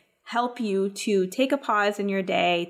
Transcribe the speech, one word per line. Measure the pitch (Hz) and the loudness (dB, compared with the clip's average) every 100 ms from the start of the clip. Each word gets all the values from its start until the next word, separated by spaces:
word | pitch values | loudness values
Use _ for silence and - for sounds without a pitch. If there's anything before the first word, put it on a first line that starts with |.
| _ _ - | _ _ -6
help | 233 240 247 | -2 -2 -2
you | 214 196 196 | -2 0 0
to | 196 - 196 185 | -2 0 2 2
take | 220 262 | 0 0
a | 277 | 0
pause | 277 208 202 208 | 0 2 2 0
in | 202 | -2
your | 196 | -2
day, | 185 180 175 175 | 0 2 2 2